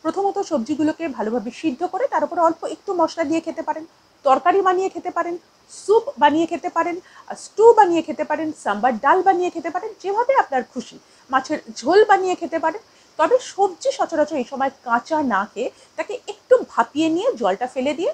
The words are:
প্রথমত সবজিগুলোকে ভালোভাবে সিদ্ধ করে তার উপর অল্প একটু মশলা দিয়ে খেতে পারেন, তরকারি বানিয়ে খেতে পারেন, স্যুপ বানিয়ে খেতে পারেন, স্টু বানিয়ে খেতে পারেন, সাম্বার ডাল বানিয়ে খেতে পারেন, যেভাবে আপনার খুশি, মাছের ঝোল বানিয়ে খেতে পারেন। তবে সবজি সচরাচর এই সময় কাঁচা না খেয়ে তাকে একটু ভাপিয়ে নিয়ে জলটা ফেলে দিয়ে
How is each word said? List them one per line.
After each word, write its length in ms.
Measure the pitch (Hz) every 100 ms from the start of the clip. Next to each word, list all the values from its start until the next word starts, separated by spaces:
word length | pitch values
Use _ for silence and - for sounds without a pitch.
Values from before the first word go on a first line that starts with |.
প্রথমত 340 | 311 349 392 392
সবজিগুলোকে 680 | - 294 226 302 311 311 330
ভালোভাবে 440 | 226 214 240 214
সিদ্ধ 300 | - - 254
করে 220 | 359 381 523
তার 160 | 320
উপর 140 | 294 339
অল্প 220 | 330 330 -
একটু 260 | 320 -
মশলা 300 | 370 320 -
দিয়ে 180 | 302 320
খেতে 200 | 320 320
পারেন, 220 | 311 311 320 _ _ _ 277
তরকারি 340 | 269 349 381
বানিয়ে 280 | 370 370 381
খেতে 220 | 330 359
পারেন, 240 | 349 339 349 _ _ _
স্যুপ 320 | - - 453 453 -
বানিয়ে 260 | 190 311 330
খেতে 240 | 339 359
পারেন, 260 | 330 330 349 - - - -
স্টু 300 | - - 453
বানিয়ে 280 | 466 381 339
খেতে 220 | 311 277
পারেন, 240 | 302 302 320 302
সাম্বার 280 | 240 220 247 220
ডাল 220 | 277 370
বানিয়ে 280 | 370 359 359
খেতে 200 | 339 339
পারেন, 220 | 359 427 -
যেভাবে 340 | 370 403 480 539
আপনার 280 | - 262
খুশি, 340 | 233 254 - - _ _ _
মাছের 300 | 262 - - - 220
ঝোল 240 | 233 381 440
বানিয়ে 300 | 392 370 359
খেতে 220 | 330 330
পারেন। 220 | 320 403 _ _ _ -
তবে 160 | 320 494
সবজি 500 | - - 392 349 539
সচরাচর 440 | 508 339 311 302 311
এই 120 | 240
সময় 220 | 262 269 269
কাঁচা 340 | 247 233 - 311
না 180 | 277 196 208
খেয়ে 240 | 196 262 _ _ -
তাকে 180 | 320 415 -
একটু 280 | 403 _ 494 -
ভাপিয়ে 400 | - - 285 320
নিয়ে 180 | 330 480 330
জলটা 320 | 202 196 247
ফেলে 260 | 269 262
দিয়ে 180 | 302 415